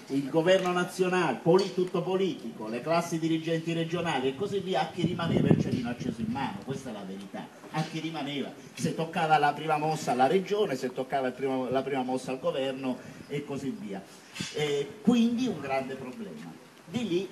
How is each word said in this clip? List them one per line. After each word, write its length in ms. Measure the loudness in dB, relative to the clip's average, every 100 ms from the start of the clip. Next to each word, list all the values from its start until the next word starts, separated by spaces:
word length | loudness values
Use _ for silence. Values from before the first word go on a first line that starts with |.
| -4
il 180 | -2 2
governo 420 | 2 6 6 4
nazionale, 680 | 0 -2 0 2 4 2 2
poli-, 320 | 6 6 6
tutto 280 | 0 0 0
politico, 680 | 0 2 0 0 -8 -8 -6
le 120 | -6
classi 380 | 2 2 2 0
dirigenti 540 | 2 2 2 0 0
regionali 560 | -2 0 -2 0 0 0
e 80 | 0
così 240 | -2 -2
via, 220 | 0 0
a 80 | 0
chi 120 | 0
rimaneva 460 | 0 0 2 4 6
il 120 | 6
cerino 280 | 4 0 -2
acceso 320 | -4 -6 -4
in 100 | -4
mano. 280 | -2 -4 -6
Questa 260 | -8 -8 -8
è 20 |
la 100 | -10
verità, 420 | -10 -12 -10 -12 -12 -16 -8
a 100 | -6
chi 160 | -4 -4
rimaneva, 520 | -6 -6 -4 -4 -6 -8 -16
se 200 | -4 -2
toccava 440 | -2 -2 0 4 6
la 140 | 6
prima 260 | 2 0 0
mossa 340 | 2 0 0
alla 140 | 4 6
regione, 480 | 4 2 2 2 0
se 160 | -4
toccava 360 | -4 -2 0 0
il 40 |
primo, 360 | -2 -2 0 0
la 120 | 0
prima 200 | 0 -2
mossa 280 | 0 -2 -2
al 80 | -2
governo 600 | -2 0 -2 -2 -4 -4 -8 -16 -8
e 160 | -6
così 300 | -4 -6 -4 -6
via. 240 | -8 -8 -10 -20 -18 -10 -6
Eh, 340 | -2 0 0 -2 0
quindi 440 | 4 6 4 2 0
un 140 | -2
grande 340 | -2 -2 -2
problema. 680 | -8 -10 -10 -12 -12 -14 -16 -20 -20 -8
Di 200 | -4 0
lì 200 | 0 0